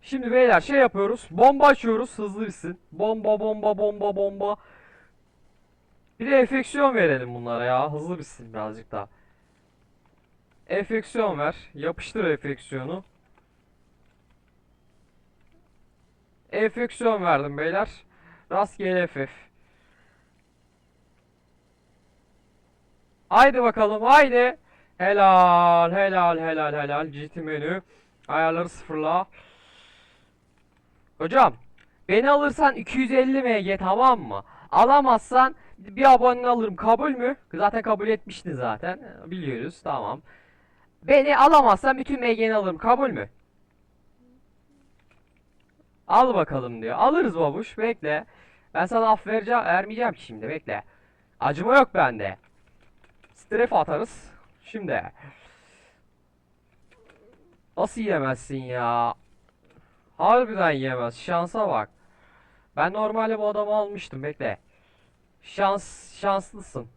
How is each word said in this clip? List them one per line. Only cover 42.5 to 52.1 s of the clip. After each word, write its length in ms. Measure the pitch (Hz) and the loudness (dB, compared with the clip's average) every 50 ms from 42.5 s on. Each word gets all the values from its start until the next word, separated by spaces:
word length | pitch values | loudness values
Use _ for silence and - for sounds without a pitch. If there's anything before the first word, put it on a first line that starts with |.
| 220 | 0
alırım, 240 | 214 196 185 170 156 | -2 -2 -2 -6 -2
kabul 320 | - 233 247 240 269 247 | 2 2 2 2 2 -4
mü? 180 | 143 110 101 - _ _ _ _ _ _ _ _ _ _ _ _ _ _ _ _ _ _ 247 247 247 254 _ _ _ _ _ _ 285 285 277 _ _ _ _ _ _ _ _ _ _ _ _ _ _ _ _ _ _ _ _ _ _ _ _ - | -4 -6 -10 -12 _ _ _ _ _ _ _ _ _ _ _ _ _ _ _ _ _ _ _ _ _ _ _ _ _ _ _ _ _ _ _ _ _ _ _ _ _ _ _ _ _ _ _ _ _ _ _ _ _ _ _ _ _ _ _ 2
Al 260 | 175 220 254 254 214 | 4 4 4 4 2
bakalım 480 | 185 156 - 143 135 123 120 120 113 | -2 -2 -2 -4 -8 -8 -8 -12 -10
diyor. 140 | 110 113 - - | -8 -8 -2 2
Alırız 380 | 208 262 311 349 339 233 170 | 2 2 2 2 0 -2 -2
babuş, 420 | 165 160 147 139 196 226 - - - | -2 -2 -2 -2 -6 -12 -12 -8 -6
bekle. 460 | 220 233 233 _ - 147 151 156 - _ _ _ _ _ _ _ _ _ - | -4 -4 -6 _ -6 -4 -4 -4 -6 _ _ _ _ _ _ _ _ _ -4
Ben 120 | 160 175 | -4 -4
sana 220 | 180 233 226 226 220 | 0 0 0 2 2
af 180 | 214 214 - | 2 0 0
vereceğim, 380 | 196 214 220 202 214 240 240 - | -4 -4 -4 -2 0 -2 0 0
vermeyeceğim 480 | 170 170 185 202 214 220 226 240 226 | 0 -2 -2 -2 -6 -6 -4 -4 -4
ki 100 | 170 - | -6 -8
şimdi, 260 | - - 117 107 107 131 | -18 -18 -16 -12 -10 -10
bekle. 340 | 156 156 _ - 101 104 - _ _ _ _ _ _ _ _ _ _ _ | -10 -10 _ -10 -10 -10 -10 _ _ _ _ _ _ _ _ _ _ _
Acıma 360 | 131 135 143 156 180 226 262 | -4 -4 -4 -2 0 4 4
yok 180 | 277 262 - - | 4 4 4 2
bende. 420 | 185 151 127 | 0 0 0